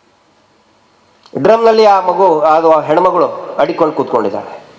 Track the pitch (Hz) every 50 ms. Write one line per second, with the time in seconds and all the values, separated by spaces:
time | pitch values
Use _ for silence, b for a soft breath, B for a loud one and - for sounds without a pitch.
0 | _ _ _ _ _ _ _ _ _ _ _ _ _ _ _ _ _ _ _ _
1 | _ _ _ _ _ - - - 139 196 220 226 226 226 220 220 214 208 196 190
2 | 180 185 175 185 196 180 160 156 151 156 156 160 160 165 160 151 139 156 147 160
3 | 180 180 - 175 143 123 - - - - - - 139 165 165 - 165 151 - -
4 | 131 - 135 117 104 98 104 101 - - - - - - -